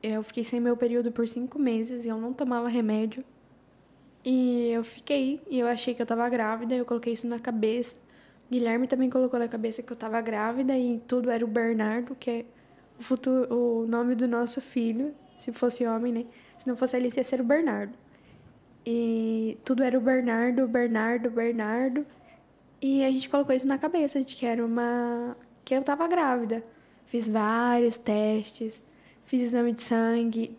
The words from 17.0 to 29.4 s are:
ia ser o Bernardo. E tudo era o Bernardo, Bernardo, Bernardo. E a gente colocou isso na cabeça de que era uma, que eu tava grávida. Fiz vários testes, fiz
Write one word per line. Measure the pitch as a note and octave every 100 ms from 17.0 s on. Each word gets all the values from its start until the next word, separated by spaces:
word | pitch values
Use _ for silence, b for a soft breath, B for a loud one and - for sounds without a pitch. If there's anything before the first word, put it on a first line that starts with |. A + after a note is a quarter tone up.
| B3 A#3
ia |
ser | B3+ B3+
o |
Bernardo. | A#3 D4 E4 G#3 G3+ - - B B B B - _ - -
E | A#3 A#3 A3+ A3 A3+ A3 -
tudo | - B3+
era | C4+ B3+
o |
Bernardo, | A#3 B3+ A#3+ A3+ B3 B3 B3+
Bernardo, | A#3+ A#3+ A3+ A3 A#3+ A#3
Bernardo. | A3+ A#3 A#3 G#3+ A#3 C4 B3+ D4 B B B _ _ - -
E | C4+ C4+
a | C4+
gente | C4 C4
colocou | C#4+ C#4+ C4
isso | C4+
na | C4+
cabeça | D#4 F4 C#4+ C#4+
de | C4 -
que | A#3+
era | A#3 A#3
uma, | A#3 A#3+ A#3+ A#3+ A#3+ A#3+ A#3+ - -
que | - C4
eu |
tava | C#4 C#4+ E4
grávida. | F4 D4 B3 A3+ A3+ A3+ B B B -
Fiz | A#3+ A3
vários | G#3+ G#3+ A3+ A#3+ A#3+ A#3+ A3+
testes, | - G#3 G#3+ G#3+ G#3 - A3 - - B B B -
fiz | B3+